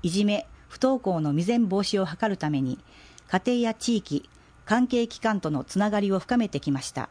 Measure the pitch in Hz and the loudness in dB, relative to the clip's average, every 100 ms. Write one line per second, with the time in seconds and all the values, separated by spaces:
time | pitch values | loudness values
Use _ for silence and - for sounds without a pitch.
0 | 180 185 208 208 - - - - 262 262 | 0 2 2 0 -4 -20 -20 0 0 2
1 | 190 175 151 147 175 240 214 190 196 202 | 0 0 0 0 2 2 2 0 0 0
2 | 180 160 220 190 156 143 131 - - - | -2 -2 -4 -2 -2 0 -2 -4 -12 -20
3 | - - - 185 247 247 233 226 - 226 | -20 -20 -2 -2 0 0 0 -2 0 0
4 | - 143 - - - - - 226 247 247 | 0 -6 -6 -20 -20 -20 -2 2 2 2
5 | 233 - 226 208 160 147 - 190 208 208 | 0 -2 0 0 0 -2 -2 0 2 2
6 | 202 190 - 247 214 143 - 135 - - | 2 0 0 0 0 -2 -2 -2 -2 -8
7 | - | -10